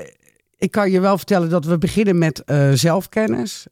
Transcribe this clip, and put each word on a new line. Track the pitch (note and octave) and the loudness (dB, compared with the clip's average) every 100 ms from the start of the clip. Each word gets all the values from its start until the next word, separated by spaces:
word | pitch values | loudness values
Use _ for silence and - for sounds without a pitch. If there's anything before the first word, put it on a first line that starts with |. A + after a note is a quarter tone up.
| E2 - _ _ _ _ | -10 -20 _ _ _ _
ik | G3 | -4
kan | A3 G3+ | -2 0
je | F#3+ | 2
wel | F#3+ G3 | 2 0
vertellen | - G3 E3 | 0 0 2
dat | F3 | -2
we | D3+ E3+ | 0 -2
beginnen | E3+ - G#3+ F3+ | 0 0 0 2
met, | D#3+ - | 0 -2
eh, | - D3 C#3 | -2 0 2
zelfkennis. | C3+ C#3 E3 F#3 - A3 B3 A3+ - - | 2 2 0 -2 -4 -2 -2 -6 -10 -8